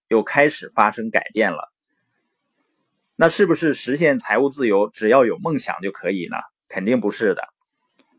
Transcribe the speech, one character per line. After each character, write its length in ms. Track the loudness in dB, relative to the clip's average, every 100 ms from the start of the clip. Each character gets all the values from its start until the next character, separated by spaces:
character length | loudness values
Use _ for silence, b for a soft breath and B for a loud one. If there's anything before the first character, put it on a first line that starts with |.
| _
又 140 | 0
开 260 | 2 2 2
始 220 | 0 -6
发 220 | 0 0
生 180 | 0 -4
改 140 | -4 -4
变 180 | 0 0
了。 220 | -2 -10 _ _ _ _ _ _ _ _ _ _ _ _ _ _ 2
那 120 | 2
是 200 | 4 2
不 80 | 2
是 180 | 0
实 220 | -2 -4 0
现 240 | 2 2
财 180 | 0 0
务 140 | 0
自 160 | 0 0
由， 200 | 2 0
只 220 | -2 2
要 160 | 4 4
有 140 | 0
梦 180 | -4 -4
想 180 | -4 -8
就 100 | -10
可 200 | -8 -6
以 160 | -6 -6
呢？ 100 | -10 -12 _ _
肯 180 | -6 -2
定 160 | -2
不 80 | -2
是 240 | -2 -2
的， 80 | -2 -6 _ _ _ _ _ _